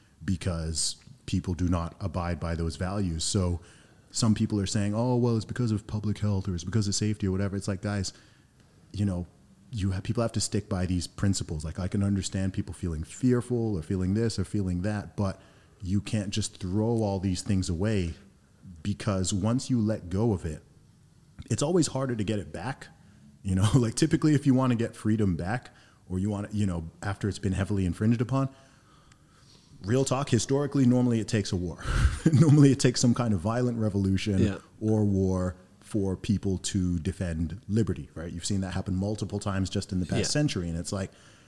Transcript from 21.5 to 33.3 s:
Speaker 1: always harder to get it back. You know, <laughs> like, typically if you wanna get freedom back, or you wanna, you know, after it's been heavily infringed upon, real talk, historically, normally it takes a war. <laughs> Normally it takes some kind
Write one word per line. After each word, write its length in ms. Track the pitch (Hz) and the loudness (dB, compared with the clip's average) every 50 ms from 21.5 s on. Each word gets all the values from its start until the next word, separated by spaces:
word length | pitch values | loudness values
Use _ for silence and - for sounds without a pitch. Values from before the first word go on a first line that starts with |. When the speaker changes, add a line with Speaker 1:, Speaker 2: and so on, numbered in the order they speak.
| 120 - | -2 -2
Speaker 1:
always 260 | 143 151 180 180 147 - | 0 2 2 2 2 2
harder 260 | - 135 135 127 120 | 0 -4 -2 -2 -2
to 80 | 107 101 | -2 -2
get 140 | 95 107 104 | -2 -2 -4
it 120 | 82 76 | -4 -8
back. 360 | 78 85 87 127 143 - - - - - - - - - - - - - - | -10 -8 -8 -8 -8 -10 -14 -20 -20 -20 -20 -20 -20 -20 -20 -20 -20 -10 -4
You 100 | 98 92 | 0 2
know, 120 | 95 104 107 | 4 4 4
<laughs> 40 | - | 4
like, 200 | 135 117 - - | 4 4 2 2
typically 400 | - 165 156 170 - - 151 151 | 2 2 2 4 2 4 4 4
if 100 | 135 - | 4 6
you 80 | 143 127 | 4 4
wanna 200 | 127 131 127 120 | 6 4 4 2
get 180 | 110 113 - - | 2 0 -2 -4
freedom 400 | - - 107 110 107 104 95 85 | -2 0 2 4 4 4 2 2
back, 340 | 78 85 90 117 127 - - - - - - _ _ _ - | 0 -2 -4 -4 -4 -6 -12 -20 -20 -20 -20 _ _ _ -6
or 100 | 92 92 | -4 -2
you 100 | 98 107 | 0 0
wanna, 200 | 104 101 104 - | -2 -2 -4 -4
you 160 | 104 101 104 | -2 0 0
know, 240 | 95 85 82 80 82 - - | 0 0 -2 -6 -8 -12 -8
after 260 | - 101 95 - - 101 | -6 -6 -4 -2 -2 -2
it's 100 | 90 - | -2 0
been 140 | - 98 | -2 0
heavily 340 | 95 90 98 92 104 98 95 | 0 0 0 0 0 0 2
infringed 340 | 87 78 - 110 113 117 113 | 0 0 2 2 2 2 2
upon, 280 | 120 110 131 135 135 131 - - - - - - _ _ - - - - - _ - _ _ - - - - - - _ - - - | 0 0 0 0 0 -2 -4 -12 -20 -20 -20 -20 _ _ -20 -20 -20 -20 -20 _ -20 _ _ -20 -20 -20 -20 -20 -20 _ -18 -10 -2
real 200 | 101 120 135 135 | 0 2 2 2
talk, 240 | - 127 135 143 - | 2 0 -2 2 2
historically, 560 | 131 110 - - 135 143 147 139 - 143 131 | 2 2 2 2 2 0 0 2 2 4 6
normally 340 | 120 123 123 123 123 117 113 | 6 6 6 4 4 2 0
it 80 | 101 - | 0 0
takes 240 | - 107 98 - | 0 0 0 0
a 40 | 101 | -2
war. 220 | 87 90 85 76 - - - - - - | -2 -4 -4 -6 -8 -6 -2 2 2 2
<laughs> 260 | - - - - 160 | 2 2 2 2 4
Normally 380 | 156 117 165 151 143 151 143 139 | 6 6 8 8 10 10 10 8
it 80 | 123 - | 8 6
takes 200 | - 127 120 - | 4 2 2 4
some 140 | - 120 117 | 4 4 4
kind 180 | - 120 113 | 4 2 0